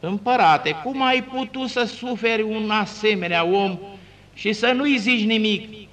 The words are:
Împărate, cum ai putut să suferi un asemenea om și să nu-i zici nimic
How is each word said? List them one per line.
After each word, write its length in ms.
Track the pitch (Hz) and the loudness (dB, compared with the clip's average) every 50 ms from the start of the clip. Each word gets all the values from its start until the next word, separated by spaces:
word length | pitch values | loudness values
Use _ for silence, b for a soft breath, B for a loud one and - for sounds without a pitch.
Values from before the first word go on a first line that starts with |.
Împărate, 760 | - 165 196 202 202 240 254 247 196 160 156 147 - 151 151 - - | -4 -4 -4 -2 0 0 4 6 6 6 6 6 4 -2 -4 -4 -6
cum 180 | 247 269 269 | -6 -2 0
ai 200 | 262 254 262 254 | 2 2 2 2
putut 460 | - 254 262 254 262 254 - 262 262 247 | 0 -4 -6 -6 -6 -6 -6 -8 -8 -4
să 160 | - 254 233 | -2 -2 -2
suferi 580 | 214 - - - 247 247 202 220 226 226 220 | -2 -4 -8 -8 -6 -6 -2 0 0 0 0
un 280 | 220 214 214 220 214 214 | 0 -2 -2 -4 -2 0
asemenea 720 | 214 214 208 - - - - 214 214 190 175 170 170 170 165 | 0 0 0 -2 -6 0 0 0 2 2 -2 -2 0 0 2
om 340 | 170 185 196 196 190 185 175 190 202 202 190 B B B B B B - | 2 2 2 2 0 -2 -6 -10 -16 -18 -20 B B B B B B -18
și 180 | - - 202 | -6 -2 -2
să 140 | 214 214 233 | -2 0 2
nu-i 320 | 240 254 247 285 294 277 247 | 2 2 2 2 2 0 2
zici 260 | 196 233 247 233 208 | 2 0 2 2 2
nimic 640 | 214 226 220 214 214 208 190 220 214 214 214 202 - | 2 2 2 2 2 0 0 -4 -12 -18 -18 -20 -20